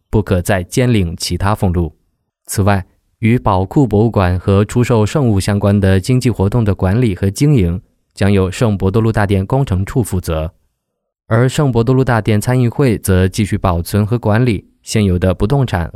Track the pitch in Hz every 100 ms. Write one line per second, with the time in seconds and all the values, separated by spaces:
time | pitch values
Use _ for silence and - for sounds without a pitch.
0 | _ 110 98 92 - 95 87 - 123 113
1 | 85 87 - 87 98 107 95 87 80 -
2 | _ _ _ _ - - 101 98 - _
3 | _ _ 110 120 113 95 95 - 123 101
4 | 113 104 90 92 - 98 104 123 120 117
5 | 104 160 123 98 101 101 101 101 95 95
6 | 92 127 123 104 98 123 104 95 92 107
7 | 123 90 98 98 147 139 87 87 - _
8 | _ - 98 101 92 - 117 98 95 110
9 | 110 110 101 95 95 131 139 92 98 131
10 | 107 92 - 78 80 - _ _ _ _
11 | _ _ - 113 127 - 143 117 117 131
12 | 135 117 104 107 123 127 120 - 139 101
13 | - 92 92 - 101 101 98 85 85 101
14 | 104 120 110 107 123 92 - _ - 113
15 | 101 90 92 90 104 143 127 92 80